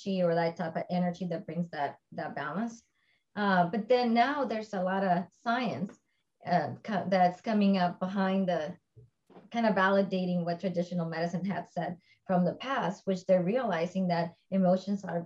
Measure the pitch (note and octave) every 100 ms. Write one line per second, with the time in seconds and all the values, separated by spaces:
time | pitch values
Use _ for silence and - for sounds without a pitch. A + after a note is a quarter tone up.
0 | - F#3+ F3 E3 E3 E3 E3 E3+ - F3+
1 | F3+ E3+ F3+ E3 - D#3+ F3 D#3 C#3 -
2 | _ E3 D3+ - C#3+ D#3+ A#3 - _ _
3 | _ _ _ - G3+ F#3 E3+ G#3 G3+ B3
4 | A#3+ A#3 B3+ D4 B3+ A3 G#3+ G3 F3+ G3
5 | G3 F3+ F#3+ _ A#3 A#3+ A#3+ B2+ F#3+ -
6 | _ _ _ _ - E3+ C#3 B2 - G3
7 | - F#3+ F3+ F3+ - G#3 G3+ G3 F3 F3
8 | F#3 G3+ F#3+ F#3+ F#3 E3+ D#3 F3 _ -
9 | - _ _ - - A#3 A3+ G3 F#3+ G3
10 | G3 F#3+ F3+ F3+ E3+ E3+ G3 E3+ F3 F3
11 | E3 D#3+ E3+ F3 F#3+ E3 E3+ - E3 F3
12 | _ _ - F3+ F3 - B3+ C4+ F3 G3
13 | - F#3 - F#3 F3 A#3+ A#3+ E3+ E3+ F#3+
14 | F#3 E3+ E3+ - - F#3+ F#3 F#3+ G3 G3+
15 | F#3+ E3+